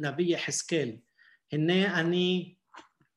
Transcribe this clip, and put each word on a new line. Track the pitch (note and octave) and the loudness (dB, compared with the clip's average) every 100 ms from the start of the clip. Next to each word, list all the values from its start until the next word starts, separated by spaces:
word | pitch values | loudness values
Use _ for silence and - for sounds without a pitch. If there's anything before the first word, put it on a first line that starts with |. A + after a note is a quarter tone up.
| D3+ | -6
Nabi | C3+ F3 D#3+ | -2 0 0
Yehezkel, | - C#3+ - E3+ B2+ A2 _ _ - _ _ | -2 -6 -2 -2 -2 -6 _ _ -20 _ _
"Hine | D3 D#3 F#3 G3 F3 | -2 2 4 2 2
ani | E3 F3+ F3+ F#3 - - _ - - _ _ | 2 2 2 0 -2 -14 _ -20 -20 _ _